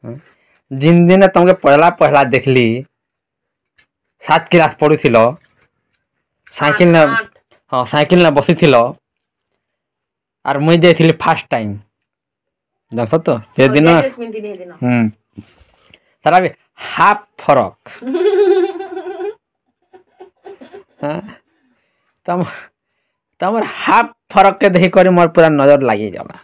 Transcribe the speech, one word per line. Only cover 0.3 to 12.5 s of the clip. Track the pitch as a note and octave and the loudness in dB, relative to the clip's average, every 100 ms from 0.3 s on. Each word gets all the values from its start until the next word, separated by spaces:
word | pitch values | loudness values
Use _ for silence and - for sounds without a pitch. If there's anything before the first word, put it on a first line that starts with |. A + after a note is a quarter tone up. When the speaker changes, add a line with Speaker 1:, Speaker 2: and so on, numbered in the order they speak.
| _ _ _ _ | _ _ _ _
Speaker 1:
ଜିନ୍ | C3+ D3+ E3+ F3 | -2 2 4 4
ଦିନେ | F#3+ F#3+ | 4 4
ତମକେ | E3+ F3+ | 4 2
ପହେଲା | F#3 D3 C#3+ E3+ | 2 2 4 2
ପହେଲା | E3+ D3+ C#3 | 2 0 2
ଦେଖଲି, | C3 B2 C#3 B2+ A#2 A#2 C#3 _ _ _ _ _ _ _ _ _ _ _ _ _ | 0 -2 0 0 0 -4 -12 _ _ _ _ _ _ _ _ _ _ _ _ _
ସାତ | - D#3+ E3 | -2 -2 2
କ୍ଲାସ | F3 D#3 - | 0 0 0
ପଢୁଥିଲ, | D3+ D3+ D3 A2+ A#2 D3+ _ _ _ _ _ _ _ _ _ _ _ | 0 0 2 2 2 -2 _ _ _ _ _ _ _ _ _ _ _
ସାଇକେଲ | - D3 D3+ F3 | -4 -2 2 4
ନା, | E3 | 4
Speaker 2:
ଆଠ, | D3 | 2
ଆଠ। | C3+ G#2+ _ _ _ _ | 0 -8 _ _ _ _
Speaker 1:
ହଁ, | B2+ | -6
ସାଇକେଲ | A#2+ D3 D3+ F3+ | -4 -4 0 2
ନା | E3+ | 2
ବସିଥିଲ, | C#3+ C#3 D#3+ D#3+ B2 A#2+ D#3+ _ _ _ _ _ _ _ _ _ _ _ _ _ _ | 0 -2 0 2 2 0 -6 _ _ _ _ _ _ _ _ _ _ _ _ _ _
ଆର୍ | - C#3+ | -8 -4
ମୁଇଁ | D#3 E3+ | 0 2
ଯାଇଥିଲି | F3 D#3+ D#3+ | 2 2 0
ଫାଷ୍ଟ | D#3+ - E3 - | 0 -4 -4 -6
ଟାଇମ। | B2+ A2 G#2 _ _ _ _ _ _ _ | -8 -8 -12 _ _ _ _ _ _ _